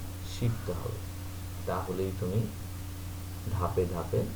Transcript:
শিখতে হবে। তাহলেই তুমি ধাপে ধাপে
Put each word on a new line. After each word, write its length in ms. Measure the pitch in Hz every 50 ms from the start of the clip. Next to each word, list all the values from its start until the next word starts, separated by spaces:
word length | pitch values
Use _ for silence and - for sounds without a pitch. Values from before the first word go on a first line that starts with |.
| - - - - - - - -
শিখতে 320 | 120 117 113 - - 98
হবে। 260 | 107 - - 120 117 110 - - - - - - - - - - - - -
তাহলেই 460 | 95 90 92 90 - 90 92 95 95 87 -
তুমি 280 | 101 90 95 113 110 101 - - - - - - - - - - - - - - - - - - - -
ধাপে 340 | - - 87 87 - 95 90
ধাপে 380 | 85 90 85 82 - - 113 107 95 -